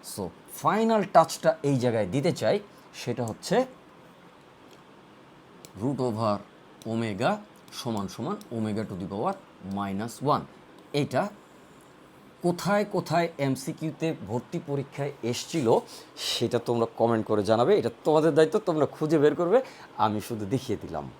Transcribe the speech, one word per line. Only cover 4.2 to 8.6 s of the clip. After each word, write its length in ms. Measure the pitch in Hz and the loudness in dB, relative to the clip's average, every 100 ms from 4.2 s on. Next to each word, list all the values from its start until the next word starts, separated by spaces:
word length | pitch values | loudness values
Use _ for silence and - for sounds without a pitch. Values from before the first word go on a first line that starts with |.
| - - - - - - - - - - - - - - - 95 | -20 -20 -20 -20 -20 -20 -20 -20 -20 -20 -20 -20 -20 -20 -20 -6
root 180 | 123 127 127 | -6 -2 -4
over 280 | 107 113 101 - - - - 113 | 0 0 -2 -6 -20 -20 -14 -6
omega 380 | 113 113 98 139 208 - - - - | -4 -2 0 -2 -2 -8 -20 -18 -10
সমান 260 | 120 107 95 | -6 -4 -6
সমান 220 | - 139 208 - | -8 -8 -8 -8
omega 260 | 117 | -6